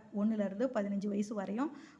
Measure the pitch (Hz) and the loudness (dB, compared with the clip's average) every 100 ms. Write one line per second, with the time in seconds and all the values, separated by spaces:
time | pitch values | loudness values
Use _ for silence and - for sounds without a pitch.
0 | - 202 214 214 196 196 262 226 196 202 | -4 0 2 2 0 0 0 2 0 0
1 | 208 202 208 214 190 214 294 - - | 0 0 0 -2 -2 -2 -2 -4 -16